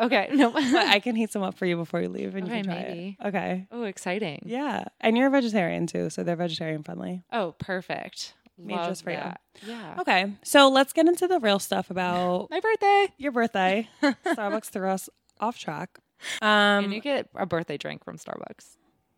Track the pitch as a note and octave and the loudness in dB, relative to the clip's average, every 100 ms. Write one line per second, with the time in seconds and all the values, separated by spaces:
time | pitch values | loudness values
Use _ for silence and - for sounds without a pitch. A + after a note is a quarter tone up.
0 | A3+ A#3 F#3+ C#4 A#3 D4 C4 E4 G3 G3+ | 2 2 2 4 4 4 2 2 4 2
1 | B3 A3+ A3 G#3 F#3+ - F#3 E3+ E3 E3+ | 2 -2 -2 -2 -4 -2 -2 -2 -2 -4
2 | F3+ F3+ G3 F#3+ F3+ A#3 G3 F3 - E3+ | -4 -4 -8 -6 -6 -6 -6 -6 -8 -10
3 | F#3 G3 G#3 F#3 F3+ F#3 F#3+ A#3+ G#3+ - | -10 -10 -6 -4 -4 -6 -8 -8 -8 -8
4 | F3+ F#3+ F#3 - - A#3+ D4 G3+ - _ | -6 -4 -4 -8 -8 -6 -4 -6 -8 _
5 | A3+ A#3 C4+ C#4 A#3 G#3 E3+ E3+ E3+ F3 | 2 4 4 4 2 0 0 -2 -4 -2
6 | E3+ F#3 F3 E3+ F3 E3 D#3+ D#3 D#3 F3 | -4 -4 -4 -2 -4 -4 -6 -6 -8 -10
7 | F#3 F3+ - A#3 F3 - - F#3 F3 D3 | -8 -10 -8 -6 -6 -8 -8 -8 -6 -8
8 | - - - _ _ - F3 F3+ F3 F#3 | -10 -14 -16 _ _ -18 -8 -6 -4 -6
9 | F3 D3+ D#3+ - _ - G3+ A#3 F#3 F4+ | -6 -8 -8 -12 _ -20 -14 -12 -10 -4
10 | F4+ F#3+ G3+ G3+ - C#4+ C4+ C4+ C4+ - | 2 2 2 -4 4 8 10 8 4 4
11 | E4 F4 F4+ F4 A3 G3 - G3 - F3+ | 4 4 2 2 2 2 0 -4 -4 -4
12 | F3+ F3+ F3+ F3+ - F4+ A4 A4 G4+ G4+ | -2 0 0 0 -2 -2 0 2 4 4
13 | G4 - C#4 A#3+ A#3 G3 F#3 G3+ A3 - | 2 -2 -2 0 0 2 2 2 -2 0
14 | C#4+ A3+ F#4+ B3+ G3+ G#3+ - G3+ F#3+ F#3+ | 0 0 -2 -2 -2 -4 -4 -4 -2 -2
15 | - _ _ - G#3+ - - D3+ F3+ - | -4 _ _ -6 -4 -4 -8 -8 -10 -14
16 | _ _ - - G#3+ G#3 G3+ G3+ G3+ G#3+ | _ _ -12 -2 2 4 6 4 0 -4
17 | C#4 C4+ - - F#3+ E3 E3+ C#3+ D3+ D3+ | -4 -4 -4 -8 -4 -4 -4 -8 -8 -10
18 | - E3 - - - - - _ _ _ | -12 -14 -12 -12 -14 -18 -20 _ _ _
19 | _ | _